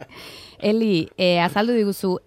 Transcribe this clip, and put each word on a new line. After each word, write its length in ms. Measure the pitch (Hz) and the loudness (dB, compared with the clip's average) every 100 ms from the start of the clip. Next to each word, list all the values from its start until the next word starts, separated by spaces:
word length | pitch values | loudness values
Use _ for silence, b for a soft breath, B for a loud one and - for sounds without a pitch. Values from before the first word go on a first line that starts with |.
| - B B B B B | -20 B B B B B
Eli, 480 | 208 220 226 175 - - | 0 2 2 0 -2 0
eh, 220 | 185 175 | 2 2
azaldu 340 | 170 202 226 | 2 0 0
diguzu, 440 | 240 202 190 190 180 | 2 0 -2 -2 -4